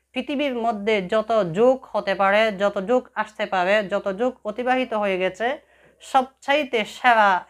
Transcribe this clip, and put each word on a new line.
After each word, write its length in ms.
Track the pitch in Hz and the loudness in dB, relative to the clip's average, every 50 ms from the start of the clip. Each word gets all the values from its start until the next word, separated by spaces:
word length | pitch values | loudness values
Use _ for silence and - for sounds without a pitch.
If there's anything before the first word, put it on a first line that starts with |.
| _ _ - | _ _ -8
"পৃথিবীর 420 | 262 - - 294 254 294 277 254 | -8 -6 -6 -4 -4 -4 -4 -4
মধ্যে 480 | 240 226 233 226 202 202 220 220 202 185 | -2 -2 -4 -4 -2 -2 0 0 0 0
যত 280 | 175 226 220 214 214 226 220 196 170 160 | 0 -2 -2 0 0 0 0 0 0 0
যুগ 340 | 190 233 254 262 254 - - - | 2 4 4 4 2 -2 -8 -6
হতে 220 | 208 196 196 196 | -4 -2 -2 0
পারে, 380 | 185 196 196 196 214 226 220 202 | 0 2 2 4 4 2 0 0
যত 260 | 180 202 202 202 202 | 0 -2 -2 -2 -2
যুগ 300 | 190 185 247 254 247 - - | -2 0 0 0 0 -2 -6
আসতে 320 | 208 214 - - - 214 | -6 -6 -6 -6 -8 -6
পারে, 420 | 202 196 185 175 185 202 220 202 175 | -2 -2 0 2 2 2 2 0 0
যত 240 | 202 196 196 202 190 | -4 -4 -4 -4 -4
যুগ 200 | 190 240 254 247 _ - | -2 -2 -4 -4 _ -10
অতিবাহিত 500 | 208 202 247 247 247 247 254 254 254 226 | -10 -8 -4 -2 0 0 0 -2 -2 -4
হয়ে 240 | 214 208 202 190 180 | -2 -2 -2 -2 -2
গেছে, 400 | 185 185 180 - 220 247 285 320 _ _ _ _ _ _ _ _ | -2 -4 -4 -4 -4 -4 -4 -6 _ _ _ _ _ _ _ _
সবচাইতে 840 | - - - 269 254 254 _ _ - - 277 302 294 254 - 226 208 | -6 0 0 0 0 0 _ _ -4 0 0 0 0 -2 -2 -4 -4
সেরা 600 | - - - - 254 233 220 208 202 190 175 - - | -4 -6 0 2 4 6 6 6 4 4 2 -2 -6